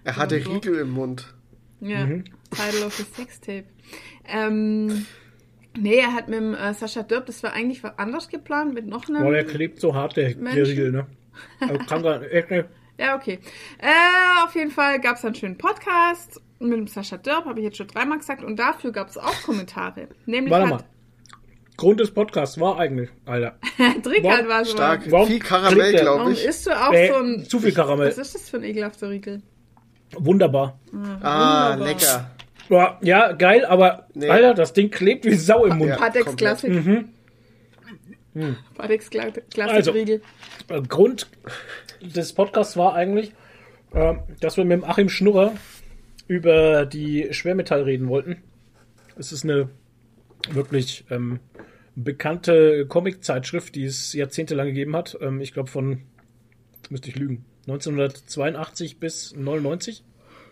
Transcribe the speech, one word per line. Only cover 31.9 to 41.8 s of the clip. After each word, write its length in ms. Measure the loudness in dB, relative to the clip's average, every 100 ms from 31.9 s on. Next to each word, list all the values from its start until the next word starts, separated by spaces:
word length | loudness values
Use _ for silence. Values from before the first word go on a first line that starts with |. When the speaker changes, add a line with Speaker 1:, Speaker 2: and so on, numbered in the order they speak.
Speaker 1:
lecker. 380 | 0 0 0 -4 -16 -20 -18 4
Speaker 3:
Boah, 280 | 6 6 2
ja, 280 | 4 6 4
geil, 300 | 4 6 6 6
aber, 420 | 6 6 4 -8 -4
Speaker 1:
Nee. 120 | 4
Speaker 3:
Alter, 280 | 6 6 6
das 180 | 2
Ding 160 | 2 0
klebt 340 | 2 0 2 2
wie 100 | 4
Sau 300 | 4 6 4
im 120 | 4
Mund. 140 | 2
Speaker 1:
Ja, 60 | 2
Speaker 2:
Patex 280 | 0 0 0
Speaker 1:
komplett. 120 | 0 0 0
Speaker 2:
Classic. 100 | 0
Speaker 3:
Mhm. 360 | 0 2 2 0 _ _ _ _ _ _ _ -20 -20 -20 -20 _
Mhm. 220 | -8 -6 -6 -12 -10
Speaker 2:
Patex 340 | -4 -4 -4
Cla-, 200 | -8 -8 -10 -10
Classic 240 | -6 0 2
Speaker 3:
Also, 160 | 2
Speaker 2:
Riegel. 300 | 0 0 -4 -6 -20 -20 -20 -10
Speaker 3:
äh, 120 | -8
Grund 460 | -2 4 4 2 -12 _ -16 -16 -16 -20